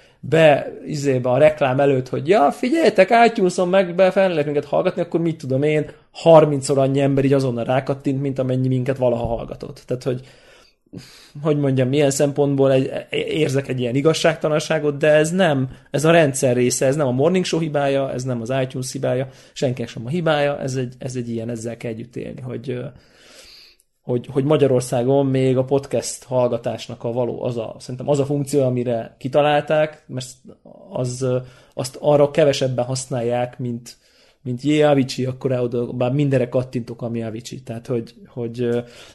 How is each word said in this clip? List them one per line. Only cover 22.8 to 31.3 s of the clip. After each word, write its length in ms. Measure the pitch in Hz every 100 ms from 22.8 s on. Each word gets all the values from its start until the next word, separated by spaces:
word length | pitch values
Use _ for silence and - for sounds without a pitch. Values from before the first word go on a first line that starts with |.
| 131 127 _ _ - - - - - _ _ _
hogy, 260 | - 123 123
hogy 120 | 135
Magyarországon 840 | 139 151 135 123 123 127 123 139 139
még 320 | 131 131 127
a 60 |
podcast 600 | 131 139 139 120 - -
hallgatásnak 800 | - 127 123 117 120 113 - 117
a 80 | 120
való, 320 | 120 120 -
az 140 | 123 120
a, 180 | 110 -
szerintem 300 | - 127 131
az 100 | 143
a 60 | 135
funkció, 380 | 147 139 147
amire 520 | 131 123 123 113 - _
kitalálták, 840 | 135 147 147 147 151 156 156 - -
mert 200 | 127 123 - - - - - -
az, 300 | 190 127 123
ö, 160 | 131